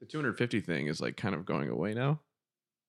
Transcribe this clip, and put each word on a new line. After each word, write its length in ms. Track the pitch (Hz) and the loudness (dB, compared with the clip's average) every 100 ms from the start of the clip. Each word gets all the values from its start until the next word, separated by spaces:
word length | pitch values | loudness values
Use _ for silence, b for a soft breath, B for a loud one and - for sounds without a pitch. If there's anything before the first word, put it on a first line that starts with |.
the 40 | - | -8
two 120 | 156 | -2
hundred 200 | 131 95 | -2 2
fifty 220 | 120 113 | 2 2
thing 280 | 87 76 73 | 0 0 0
is, 120 | 80 | 0
like, 160 | 60 - | -2 -2
kind 180 | 104 | -2
of 120 | 80 92 | -2 0
going 240 | 80 69 | 0 0
away 240 | 58 98 | 0 0
now. 260 | 110 139 156 _ _ _ _ _ _ | 2 2 0 _ _ _ _ _ _